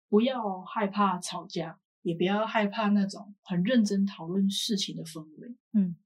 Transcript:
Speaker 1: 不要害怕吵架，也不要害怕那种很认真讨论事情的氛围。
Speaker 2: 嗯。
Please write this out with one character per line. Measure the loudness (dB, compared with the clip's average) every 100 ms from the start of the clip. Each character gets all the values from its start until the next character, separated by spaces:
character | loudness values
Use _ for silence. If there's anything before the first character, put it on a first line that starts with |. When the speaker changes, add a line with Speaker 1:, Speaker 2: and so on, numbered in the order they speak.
| 2
Speaker 1:
不 | 2
要 | 4 0 -2 -4
害 | -6 -2 -2
怕 | 2 2 2
吵 | -4 -8 -8
架， | -6 -6 -8 _ _
也 | -4
不 | 0
要 | 2 2 0
害 | 0 0
怕 | 2 2
那 | 4 2
种 | -4 -16 -16
很 | -4 0
认 | 2 4
真 | 4 2 0
讨 | -2 -4
论 | 0 0
事 | 0 -2 -2
情 | -4 -8
的 |
氛 | -10 -12 -14 -16
围。 | -16 -18 _
Speaker 2:
嗯。 | 0 0 -2